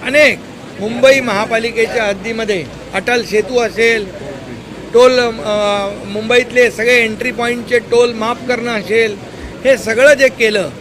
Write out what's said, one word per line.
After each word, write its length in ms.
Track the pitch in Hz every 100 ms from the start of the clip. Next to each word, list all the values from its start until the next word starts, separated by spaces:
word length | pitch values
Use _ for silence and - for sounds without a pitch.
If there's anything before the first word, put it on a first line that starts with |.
अनेक 360 | 247 277 285 208 - - - -
मुंबई 400 | 202 233 262 269
महापालिकेच्या 840 | 247 202 214 226 233 226 226 233
हद्दीमध्ये 640 | 214 202 220 226 220 196 131 - -
अटल 300 | 185 190 240
सेतू 360 | 220 202 208 254
असेल, 460 | 226 180 226 226 196 - - - - - - - -
टोल, 260 | 233 254 254
अ, 680 | 240 226 214 208 208 202 202 208 202
मुंबईतले 680 | 202 220 247 247 233 240
सगळे 320 | - 226 247
एंट्री 280 | 226 214 247
पॉईंटचे 480 | 226 240 240 233 240
टोल 340 | 220 233 240
माफ 240 | 226 220 247 247
करणं 320 | 240 233 226
असेल, 360 | 185 220 226 202 - - - - 254
हे 120 | 247
सगळं 360 | 214 220 269
जे 140 | 285 269
केलं 420 | - 226 214 165 123